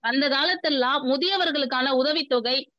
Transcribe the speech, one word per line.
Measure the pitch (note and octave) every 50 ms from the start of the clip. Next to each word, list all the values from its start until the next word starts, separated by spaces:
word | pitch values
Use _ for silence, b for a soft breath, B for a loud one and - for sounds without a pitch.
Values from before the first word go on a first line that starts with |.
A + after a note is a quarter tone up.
அந்த | - A3+ B3 C4+ C#4 C#4+
காலத்துலலாம் | C4 C4+ D4 E4+ F#4 F4+ - E4 D4 C4+ B3 B3 C4+ D4 B3+
முதியவர்களுக்கான | B3+ C4 C#4+ E4 F4+ G4 G4 F4+ E4 D4 D4+ C#4 B3 C4 B3+ B3+ C#4
உதவித்தொகை, | C4+ B3+ C4 D4 D4+ E4 D4+ - C4 B3 A3 A#3+ B3+ C4+ B3+ _ _